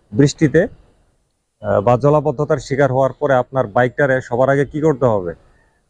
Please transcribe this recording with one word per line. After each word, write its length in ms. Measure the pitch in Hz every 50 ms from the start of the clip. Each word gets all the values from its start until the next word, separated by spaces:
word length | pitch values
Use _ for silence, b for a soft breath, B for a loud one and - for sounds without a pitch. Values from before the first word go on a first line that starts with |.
| _ _
বৃষ্টিতে, 560 | 101 110 139 139 - - 160 139 127 160 196
আহ, 1120 | 262 - - _ _ _ _ _ _ _ _ _ _ _ _ _ _ _ _ 107 104 101 107
বা 160 | 98 117 123
জলাবদ্ধতার 600 | 117 135 143 147 151 135 151 131 120 151 - 156
শিকার 340 | 135 - - 139 123 143 131
হওয়ার 220 | 127 131 135 127 127 -
পরে 140 | 151 143 135
আপনার 340 | 123 123 - - 135 123
বাইকটারে 540 | 107 95 123 127 123 - - 147 135 131 131
সবার 280 | 123 - 120 120 131 135
আগে 160 | 139 139 143
কি 160 | - - 151
করতে 240 | 147 160 143 120 135
হবে? 280 | 120 110 101 90 85 80 - _ _ _ _ _ _ _ _ _